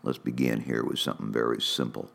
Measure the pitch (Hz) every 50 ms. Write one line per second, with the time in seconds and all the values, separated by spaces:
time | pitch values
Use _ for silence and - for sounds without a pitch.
0 | - - 65 - - 62 60 62 65 62 57 55 57 65 58 57 57 - - -
1 | - - - - 52 53 52 55 57 58 58 - - - - - 65 58 - 50
2 | 50 - -